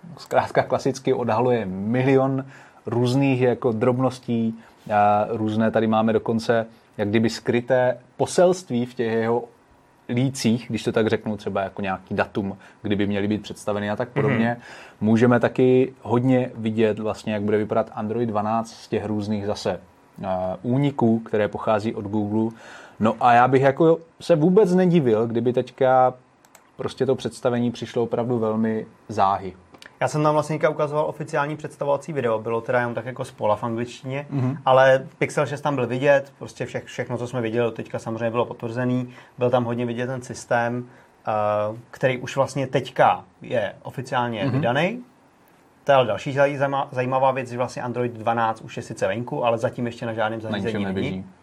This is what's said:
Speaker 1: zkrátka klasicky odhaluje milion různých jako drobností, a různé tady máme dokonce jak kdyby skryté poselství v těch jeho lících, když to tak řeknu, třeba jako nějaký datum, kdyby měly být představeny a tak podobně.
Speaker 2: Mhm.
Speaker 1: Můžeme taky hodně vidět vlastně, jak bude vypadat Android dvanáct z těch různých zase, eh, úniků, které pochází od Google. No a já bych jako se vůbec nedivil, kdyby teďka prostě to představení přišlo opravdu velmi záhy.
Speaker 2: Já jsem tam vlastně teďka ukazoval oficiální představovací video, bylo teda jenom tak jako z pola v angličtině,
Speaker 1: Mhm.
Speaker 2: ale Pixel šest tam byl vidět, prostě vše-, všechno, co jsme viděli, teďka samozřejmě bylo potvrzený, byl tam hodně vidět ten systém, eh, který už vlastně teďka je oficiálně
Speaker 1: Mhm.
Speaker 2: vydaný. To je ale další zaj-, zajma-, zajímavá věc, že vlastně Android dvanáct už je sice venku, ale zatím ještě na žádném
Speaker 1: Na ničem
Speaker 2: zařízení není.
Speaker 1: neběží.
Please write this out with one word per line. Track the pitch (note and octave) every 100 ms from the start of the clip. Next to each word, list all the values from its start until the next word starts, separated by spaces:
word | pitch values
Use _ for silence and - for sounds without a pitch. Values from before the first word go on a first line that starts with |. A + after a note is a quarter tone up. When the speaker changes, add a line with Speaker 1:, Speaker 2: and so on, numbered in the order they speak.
| - -
Speaker 1:
zkrátka | - C3 A2+ -
klasicky | C3 B2 C3+ C3 -
odhaluje | B2 A#2 A2 B2+ A#2 G2
milion | F#2 G#2 B2 C3 C3 C3 C3+ C3+ - - - -
různých | A#2 B2 C3 C#3 B2+
jako | B2+ A#2 C3
drobností, | A2 A#2+ B2 C3 B2 - A#2 A2+ A2+ - _ -
a | G#2 G#2 G#2 G#2+
různé | A2+ G#2+ G#2+ A2
tady | A2 A2
máme | A2 A2+
dokonce | A2 - A2+ - A#2 A2 - _ -
jak | G2+
kdyby | A2 A2+
skryté | - - A#2+ B2 C3 B2+ B2+ - _
poselství | C3+ - F3+ F#3 - A#2+ B2
v |
těch | - A2+
jeho | A2+ A2+ A#2 - _ _ _ _ _ -
lících, | B2 C3+ C3+ A#2 A2+ -
když | A2
to | -
tak | A2+ A2
řeknu, | A2 - G#2
třeba | - G2
jako | F#2+ -
nějaký | G2 F#2 - G2
datum, | F#2+ - G2 F#2+ - _
kdyby | G#2 G#2 G2+
měly | G2+ G2+
být | G#2+
představeny | G#2 - - G#2 G#2
a | G#2
tak | B2+
podobně. | - C3 A2 A#2
Speaker 2:
Mhm. | A#2+ - - - -
Speaker 1:
Můžeme | G#2+ A2+ B2 A#2+
taky | A#2+ - B2+ B2+ B2+ -
hodně | G2+ A#2+ B2+ B2+ B2+ A2+
vidět | A2+ A2 A2 G2+
vlastně, | G#2+ G2 -
jak | G#2+
bude | G#2 G#2
vypadat | G#2+ A2+ G#2+ -
Android | G#2+ A2 A#2+
dvanáct | G#2+ G#2 A2+ A2+
z | - -
těch | A2 G2+
různých | G#2+ G2+ G#2+ G2+
zase, | G2+ A2 F#2 - _ _ -
eh, | G2 F2+ F#2 F2+
úniků, | B2 B2+ C#3+ C#3+ A#2 A2+
které | A2+ G#2+ G#2
pochází | G#2+ - G#2+ G#2+ A2+
od | G2+
Google. | G#2+ G#2 G#2+ A2+ A2+ - - - -
No | G#2+ A#2
a | B2
já | A#2+ B2+
bych | C3
jako | C3+ C3 E3 E3 - _
se | - E3+
vůbec | D#3 F#3 G3+ F3+
nedivil, | F#3 E3+ B2+ G#2+ A#2
kdyby | A2+ A#2+
teďka | B2 B2 - C3 C3 B2+ B2+ _ _ _ - _ -
prostě | C3+ - B2+
to | C3
představení | B2 - C3 A#2+ A#2+
přišlo | A#2 A2+ B2+
opravdu | A#2 - A#2 B2
velmi | A2 A2 A2 A2 - _ _
záhy. | G#2+ G2 G2 F#2+ F2+ _ - - _
Speaker 2:
Já | C3
jsem | D3+
tam | D3+
vlastně | D3+ D3 D#3
teďka | D#3+
ukazoval | D3+ D3 D3 D#3
oficiální | - D3+ D3+ C#3+ D3+
představovací | D3 - C#3+ C#3+ C#3+
video, | D3 A#2+ A2
bylo | A2 A2+
teda | A2+ B2
jenom | A#2+ A2+
tak | A#2
jako | B2 B2+
z |
pola | - G#2+ G#2
v |
angličtině, | A#2+ A2+ A#2+ - C3+ C3+ C#3+
Speaker 1:
Mhm. | C#3+ B2+ C#3 -
Speaker 2:
ale | C3 C3+ C3 C3+ -
Pixel | C#3+ - C#3+
šest | C#3+
tam | D3 C#3
byl | A#2+
vidět, | B2 C#3+ C#3 C#3 _
prostě | A2 - B2
vše-, | B2 -
všechno, | - A#2 A#2+
co | A#2+
jsme | B2+
viděli, | A2+ A2+ A#2
teďka | A2+ A2+ A#2
samozřejmě | A#2 A2+ A#2
bylo | A#2 A2+
potvrzený, | B2 A#2+ A#2 B2 B2+ B2 - - -
byl | B2
tam | B2
hodně | A#2 A#2+ A#2+
vidět | A#2 B2
ten | C3
systém, | B2 A2+ - A#2+ A#2+ B2 B2 - _ _ -
eh, | G#2+ G#2 G#2 G#2+ A2+ -
který | - C3+ B2
už | B2 -
vlastně | B2+ C#3+ C3+
teďka | C#3+ - - C3 F#2 - _
je | B2+ A#2+ G2+ -
oficiálně | - C3 B2 C3 A#2+ A2+
Speaker 1:
Mhm. | G2
Speaker 2:
vydaný. | B2+ A#2 C3 F3 B3 - _ _ _ _ _ _ _
To | -
je | C#3
ale | A#2
další | G2+ D3+ C3+
zaj-, | C#3+ C#3+
zajma-, | C#3 C#3 C#3
zajímavá | B2+ B2+ C3 C3+
věc, | C3 A#2+
že | A#2+
vlastně | B2 -
Android | A#2+ A#2+ B2
dvanáct | A2+ A2 A#2 A2+ A2
už | C3+ -
je |
sice | A2 A2 G2
venku, | G#2 A#2+ C#3+ A#2+
ale | A#2
zatím | A#2 B2 A#2+
ještě | A#2 A#2
na |
žádném | A2 G#2+ A2+
Speaker 1:
Na | A2
ničem | G#2+
Speaker 2:
zařízení | G#2+ G#2+ G2
není. | F#2+
Speaker 1:
neběží. | C#3 F#3+ F#2+ -